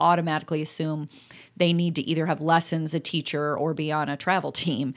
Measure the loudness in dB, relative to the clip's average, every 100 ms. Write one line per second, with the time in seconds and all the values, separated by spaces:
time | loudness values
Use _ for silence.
0 | 4 4 2 -2 -2 -4 -4 -4 -2 -2
1 | -6 -12 -20 -20 -10 0 2 4 2 0
2 | -2 0 0 0 2 2 2 -2 -2 -4
3 | -2 -4 -2 -2 -2 0 -2 -2 -2 -2
4 | -2 -2 0 0 0 -2 -2 -2 -2